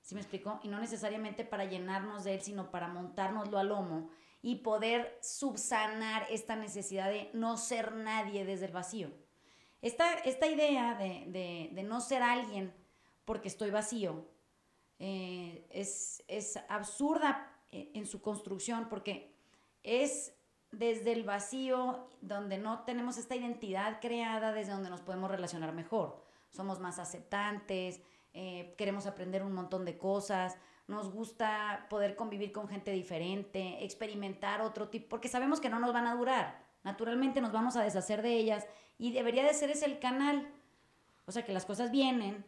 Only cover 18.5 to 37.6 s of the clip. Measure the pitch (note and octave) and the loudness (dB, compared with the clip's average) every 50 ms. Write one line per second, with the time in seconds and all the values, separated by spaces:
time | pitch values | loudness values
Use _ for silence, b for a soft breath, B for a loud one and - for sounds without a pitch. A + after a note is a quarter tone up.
18.5 | G3 F#3 - - A#3+ A3+ A3+ A3+ G#3+ G3 - G#3 F#3+ - - - b b b b | -6 -4 -2 -2 -2 -2 -2 -4 -6 -4 -4 -4 -6 -6 -8 -16 b b b b
19.5 | b b b b b b - G#3 A3+ B3 - C#4+ - - - - - _ _ _ | b b b b b b -2 2 4 4 4 4 2 -2 -6 -8 -12 _ _ _
20.5 | _ _ _ _ - G#3+ A#3 A#3 A3+ A3 G3+ A#3 A#3 A3+ A3 G3+ G3+ G3+ G3+ - | _ _ _ _ -4 0 2 2 2 4 2 2 2 2 2 0 -2 -2 -2 -4
21.5 | B3+ C4 C4 C4 B3+ B3+ B3+ B3+ B3 B3+ - - - - - F#3+ G#3 G3+ G#3 G3 | -4 -2 2 2 2 4 4 2 0 -2 -6 -12 -16 -16 -8 -4 -4 -4 -2 -2
22.5 | F#3+ F#3+ G#3 A3 A3+ A3 - - B3 A#3+ A#3+ B3 A#3+ A3+ A3 - B3+ B3 B3 A#3+ | -2 -2 0 -2 -2 -2 -2 -4 -2 -2 -2 -2 -4 -4 -4 -2 -2 -2 -2 -2
23.5 | A#3 A#3 - G3+ F#3+ F#3+ G3+ A3 A3 A3 - A#3+ A#3+ A#3 A#3 A3+ A3 A3 A3 A3 | -4 -4 -4 -2 0 0 0 0 -2 -2 -4 -2 -2 0 0 0 0 2 2 2
24.5 | G#3+ G#3+ G#3+ G3 G3 G3 F#3+ F3+ F3+ F3 - F#3+ F#3 F#3 F#3+ F#3 F#3+ F#3 F3+ E3+ | 0 0 -2 -2 -4 -4 -4 -6 -6 -8 -6 -6 -4 -2 0 -2 0 -2 -2 -4
25.5 | F3 E3 D#3+ D#3+ D#3+ E3+ E3 - - A3 E3+ C#3+ - B B B B B B B | -4 -4 -4 -4 -4 -4 -4 0 0 0 0 0 -4 B B B B B B B
26.5 | - - F#3+ G3 F#3+ F3+ F#3 F3+ E3+ - F3 - - F3 E3+ - - G3+ G3+ G#3 | -10 -6 -4 -4 -4 -4 -4 -6 -6 -6 -8 -8 -10 -12 -8 -2 0 0 0 0
27.5 | G#3 G3+ G3+ - F#3+ F#3 F#3 F#3 F3+ - B B B B B B _ F3 F#3 F#3 | -2 -4 -4 -2 -2 -2 0 -2 -6 -10 B B B B B B _ -10 -10 -8
28.5 | F3+ F3 F3 F3 - - G#3 G3 G3 G3+ - G3+ G3 - F#3 F3+ F#3 G3 F#3+ G3 | -8 -8 -10 -10 -6 -2 -2 0 0 -2 -4 -6 -6 -6 -6 -2 0 0 0 0
29.5 | F#3+ F#3 F3+ F3+ F#3+ F#3 F#3 F3 E3 - - F#3+ G3 G3+ G3 - G3+ F#3 F#3 F#3 | -2 -2 -2 -2 -2 -2 -2 -2 -6 -2 0 2 2 2 2 2 2 2 2 0
30.5 | F#3 B B B B B B - G#3 G#3+ G#3+ F#3+ F#3 G#3+ A3+ A3 - - A3+ G#3+ | -2 B B B B B B -6 -6 -4 -4 -4 -4 -6 -8 -8 -2 0 0 2
31.5 | G#3+ G#3+ G#3+ G#3 G3+ - - - G#3+ G#3 G3+ G3+ G3+ - A3+ A3 G#3 G3+ G#3 G3+ | 2 2 0 0 -2 -4 -4 -4 0 2 2 2 2 0 -4 -4 -2 -2 -4 -4
32.5 | G3+ G#3+ G#3 F#3+ G3 G3 F#3+ G#3 G3 F#3+ F3+ F#3 F3+ D#3+ E3+ F3+ G3 G3+ G3 G3+ | -4 -6 -6 -6 -6 -6 -2 -2 -2 -2 -2 -2 -2 -2 0 0 0 -2 -4 -4
33.5 | - F#3+ F#3+ F#3 F3 - G3 G3 - - A3+ G#3+ G#3 G#3 G3+ G3 G3 - - G3 | -4 -4 -4 -4 -4 -6 -8 -8 -6 -6 -6 -6 -4 -4 -4 -4 -4 -2 -2 0
34.5 | G3+ G#3+ A3 A3 A3 G#3 G#3+ G#3 - A3+ - - G#3 A3+ A3+ A#3+ - B3 C4 C#4 | 0 2 0 0 -2 -4 -6 -4 -4 -8 -6 -4 -8 -4 -4 0 0 2 4 4
35.5 | D#4 D4+ D4 A#3+ A3 A#3 A#3+ B3 A#3+ A#3+ A#3+ A#3+ A#3 B3 A#3+ B3+ C4 A#3+ - - | 4 4 2 2 2 4 4 4 4 4 4 4 2 2 4 4 6 4 4 2
36.5 | - - - - _ _ _ G3 G3 - A3+ A3+ A#3+ B3 C4+ C4+ - C#4 B3 A3 | -4 -10 -18 -20 _ _ _ -6 -4 -2 -2 0 2 4 4 4 4 4 2 4
37.5 | G#3 A3 | 4 4